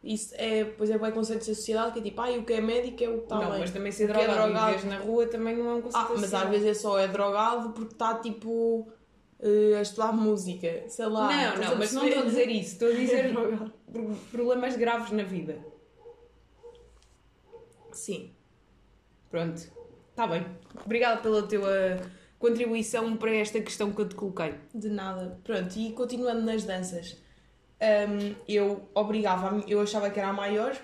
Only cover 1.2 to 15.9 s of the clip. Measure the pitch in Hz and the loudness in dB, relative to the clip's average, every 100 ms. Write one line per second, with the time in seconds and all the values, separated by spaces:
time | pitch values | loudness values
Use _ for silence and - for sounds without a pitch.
1.2 | 220 220 226 214 - 220 226 226 208 202 | -2 -2 -4 -6 -2 0 0 -2 -6 -4
2.2 | 240 240 226 226 220 240 247 254 233 226 | -2 -2 0 0 2 0 -2 -2 -2 -2
3.2 | - 214 185 196 180 196 202 196 214 214 | -2 -2 0 -2 -2 -4 -6 0 2 4
4.2 | 220 214 214 214 220 196 196 196 202 226 | 4 4 4 4 2 2 -2 -4 0 2
5.2 | 233 233 226 233 240 240 240 240 226 240 | 2 0 -2 -2 0 -2 -2 -2 0 0
6.2 | 202 196 190 208 214 208 214 196 190 196 | 0 0 2 4 4 2 2 2 2 2
7.2 | 202 202 220 240 226 220 220 - 226 226 | 2 4 2 2 -4 -8 -10 -2 -2 0
8.2 | 233 214 220 226 226 226 220 - _ _ | -4 -8 -4 0 2 2 -2 -14 _ _
9.2 | _ _ 208 208 214 208 202 208 220 220 | _ _ 4 6 6 4 2 0 0 4
10.2 | 214 208 185 180 170 165 - - 220 214 | 4 2 0 -4 -4 -4 -8 -6 -2 0
11.2 | 214 285 247 190 208 240 214 262 294 277 | 2 2 2 0 0 2 2 2 2 4
12.2 | 240 240 240 220 180 - 233 240 254 262 | 2 4 4 2 -4 0 2 4 4 4
13.2 | 262 233 226 220 214 - - 226 214 208 | 2 2 0 -2 -6 -12 -12 -8 -6 -8
14.2 | - 233 240 247 247 240 233 233 214 214 | -8 -2 0 2 0 0 2 0 0 -2
15.2 | 190 185 156 147 - - _ | -2 -4 -6 -10 -12 -20 _